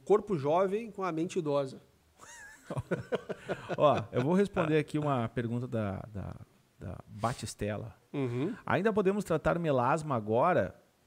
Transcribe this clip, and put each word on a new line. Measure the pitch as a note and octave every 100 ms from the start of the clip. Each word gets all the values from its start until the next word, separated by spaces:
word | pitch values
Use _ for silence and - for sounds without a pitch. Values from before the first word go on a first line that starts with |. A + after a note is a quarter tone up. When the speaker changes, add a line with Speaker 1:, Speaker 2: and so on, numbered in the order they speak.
Speaker 1:
corpo | - G#3 G#3 F3
jovem | C#3 E3+ G3 G#3 A#3
com | F#3+
a | F#3
mente | D#3 E3 F#3+
idosa. | D3 C#3+ C3+ G#2+ _ _ _ _ - A#5+ - - -
Speaker 2:
<laughs> | C#3+ - E3 - - - - - - - E3+
Ó, | D3 B2+ G#2+
eu | B2
vou | C3+
responder | F#3 G3 F#3+ D#3+ D#3
aqui | D3 D3+
uma | D3 C3 A2+
pergunta | - A2+ A#2+ B2+
da, | A2+ G2+ G2 -
da, | G#2 F2+ - - _ _ _
da | G2 F2+ -
Batistela. | G#2 A2+ B2+ G#2+ - G#2 G#2 A2+ - _
Speaker 1:
Uhum. | D3 B2+ B2 D#3+ G3+
Speaker 2:
"Ainda | - B2+ G#3+
podemos | G#3 F#3 G3+
tratar | - D#3+ D#3+ E3+
melasma | E3 C3 B2 D#3+ D3+
agora | B2 G#2+ A2+ E3 D3+ F2+ - _ _